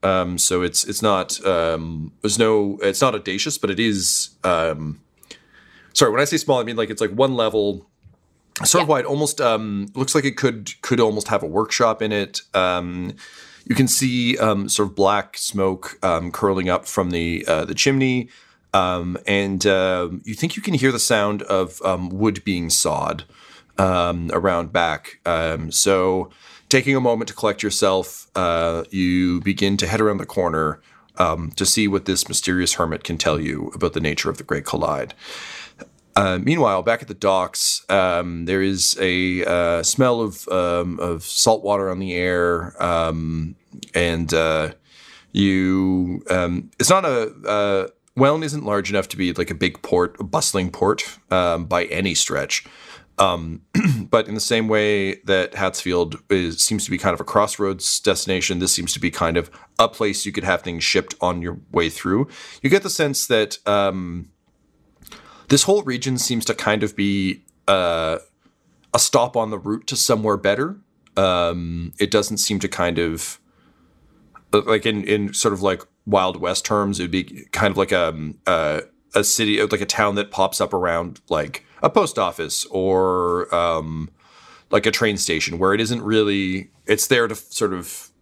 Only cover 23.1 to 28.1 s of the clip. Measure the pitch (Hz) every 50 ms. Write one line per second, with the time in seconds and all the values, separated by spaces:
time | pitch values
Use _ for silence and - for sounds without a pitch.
23.1 | 80 78 - _ _ - - - - - _ _ _ - 98 95 92 90 87 87
24.1 | 87 87 85 82 85 85 85 98 90 85 85 80 - 90 87 80 78 73 - -
25.1 | - _ _ 87 85 80 82 82 80 76 76 80 76 - - 101 98 95 92 95
26.1 | 92 92 87 - - _ - - - - _ _ - 131 127 139 139 135 127 123
27.1 | 117 113 117 - - - - 107 101 - - 104 95 - - 98 95 95 90 -